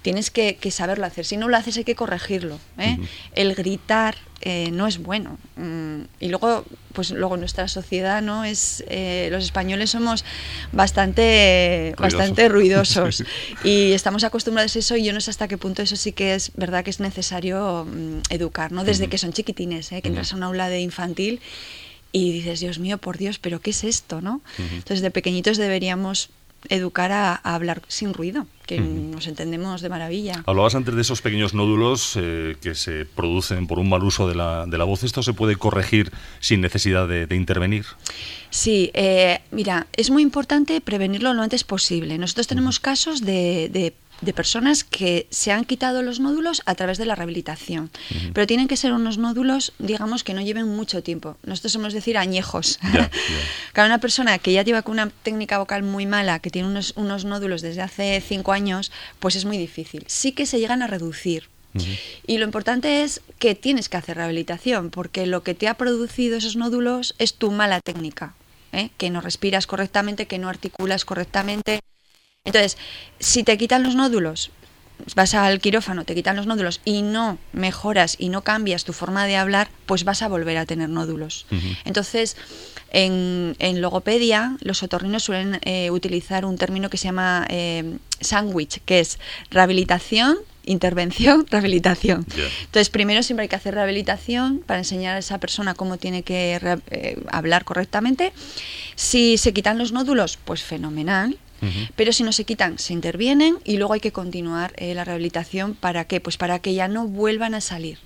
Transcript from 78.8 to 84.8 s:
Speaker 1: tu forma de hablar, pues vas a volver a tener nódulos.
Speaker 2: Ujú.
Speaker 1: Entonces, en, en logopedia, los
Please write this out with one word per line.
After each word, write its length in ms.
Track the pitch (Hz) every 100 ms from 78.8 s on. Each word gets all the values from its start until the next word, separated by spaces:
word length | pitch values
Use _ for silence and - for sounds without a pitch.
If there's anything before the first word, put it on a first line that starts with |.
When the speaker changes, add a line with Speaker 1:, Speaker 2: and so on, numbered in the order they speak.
Speaker 1:
tu 80 | -
forma 340 | 170 170 190 202
de 100 | 196
hablar, 320 | 190 202 208 - -
pues 180 | 190
vas 180 | 180 196
a 60 | 220
volver 280 | 185 165 160
a 100 | 160
tener 220 | 165 156
nódulos. 580 | 165 165 160 156 - -
Speaker 2:
Ujú. 180 | 95 90 92
Speaker 1:
Entonces, 520 | - 190 196 226 226 - - - - - -
en, 640 | - 190 185 180 180 175 -
en 220 | 185 180
logopedia, 720 | 175 185 214 233 233 214 240 262
los 220 | 190 190